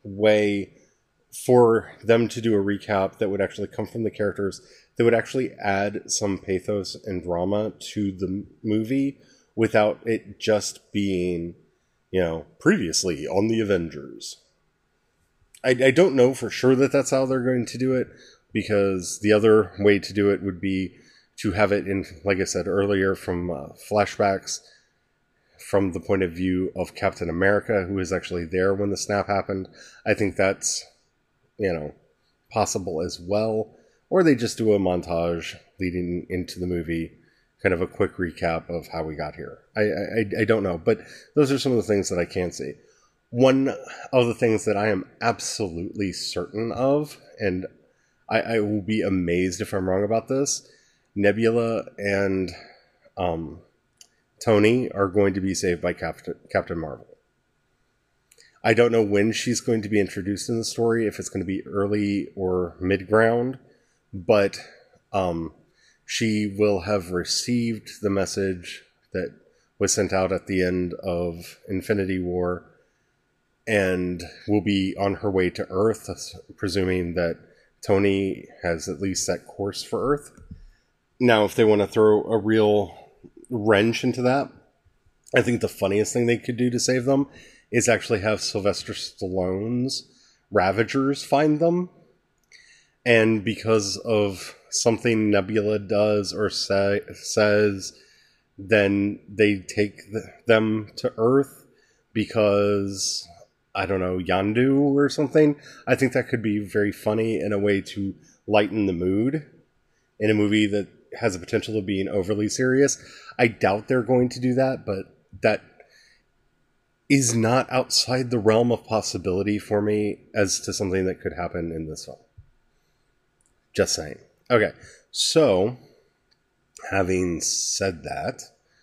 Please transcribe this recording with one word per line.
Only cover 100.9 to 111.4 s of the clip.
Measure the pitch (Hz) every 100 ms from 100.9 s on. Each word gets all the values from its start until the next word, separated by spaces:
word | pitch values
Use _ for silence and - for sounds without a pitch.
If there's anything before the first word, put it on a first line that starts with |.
| -
to | 127 -
Earth | 113 135 139 - _ _ _ _ _
because, | 107 101 117 107 101 101 101 98 98 - - - - - _ _
I | 98 95
don't | 95
know, | 92 92
Yondu | 87 92 98 113 131 139
or | 143 139 143
something. | 139 139 160 151 147 - - -
I |
think | 127 131
that | 131 120
could | 120
be | 110 104
very | 101 107 104
funny | - - 110 113 104
in | 104
a | 104
way | 104 98
to | 92 104 98 92 _ _ -
lighten | 104 104 107 98
the |
mood | 87 92 98 123 151 147 _ _ _ _ _ _ -
in | 107
a |
movie | 107 104 107 104
that | 101 92 _ _ -
has | 117
a |
potential | 90